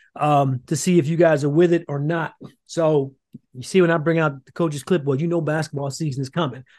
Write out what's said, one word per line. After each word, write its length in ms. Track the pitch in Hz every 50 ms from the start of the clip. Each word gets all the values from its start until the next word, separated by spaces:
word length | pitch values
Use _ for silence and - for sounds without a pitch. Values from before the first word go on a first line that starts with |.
| _ _ _ -
um, 440 | 143 151 147 143 139 135 131 127 - -
to 100 | 165 147
see 200 | - 185 180 175
if 120 | 147 143
you 80 | 170 160
guys 260 | 175 165 156 143 143
are 60 | 147
with 240 | 143 160 180 170 170
it 100 | 165 165 -
or 100 | 143 143
not. 360 | 143 151 165 165 156 143 - _ - - - _ _ _
So 480 | - 170 165 156 156 147 139 135 135 _ _ _ _ - - _ _
you 100 | 127 123
see, 180 | - - 190
when 100 | 175 165
I 60 | 165 165
bring 200 | 147 165 165 165
out 280 | 160 151 139 135 -
the 80 | - _
coach's 280 | - 175 160 147 143
clipboard, 380 | - - 190 165 135 143 135 131
you 80 | 160 170
know 140 | 170 170
basketball 500 | 156 147 151 160 151 - - 139 139 139
season 300 | 135 - 165 151 131 131
is 80 | 135 131
coming. 340 | - 175 170 139 127 131 127 _ _